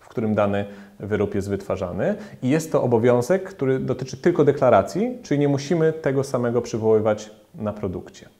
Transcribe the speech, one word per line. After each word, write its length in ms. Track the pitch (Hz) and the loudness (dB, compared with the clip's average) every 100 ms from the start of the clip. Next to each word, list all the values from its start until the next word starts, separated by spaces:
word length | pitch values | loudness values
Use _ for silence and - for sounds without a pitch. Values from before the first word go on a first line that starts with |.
w 80 | - | -10
którym 260 | - 110 | -4 0
dany 300 | 107 104 98 101 - - - | 2 2 0 -4 -10 -20 -14
wyrób 360 | 101 104 101 | -4 -2 0
jest 160 | 104 95 | -2 -4
wytwarzany. 640 | 98 - 95 92 90 139 208 - - | -6 -4 -6 -4 -4 -4 -4 -8 -6
I 60 | 123 | 0
jest 240 | 151 160 | 0 0
to 100 | - | -2
obowiązek, 600 | 123 120 120 123 120 185 | 2 4 4 2 2 -2
który 360 | 185 - 135 131 | -2 -4 -2 0
dotyczy 380 | 131 127 135 - | -2 -6 -6 -2
tylko 280 | 180 170 | 0 4
deklaracji, 760 | 143 135 131 110 95 170 233 254 | 2 4 6 6 4 -2 -4 -4
czyli 180 | - 143 | -4 0
nie 80 | 143 | 2
musimy 440 | 139 - 175 160 | 0 0 0 2
tego 320 | 156 147 135 | 0 -2 -2
samego 380 | 131 127 120 120 | -2 -2 0 0
przywoływać 680 | 117 117 110 110 107 107 - - _ | -2 -2 4 4 4 -2 -4 -20 _
na 180 | - 107 | -8 -8
produkcie. 560 | 101 98 87 - - - _ | -6 -6 -8 -12 -20 -20 _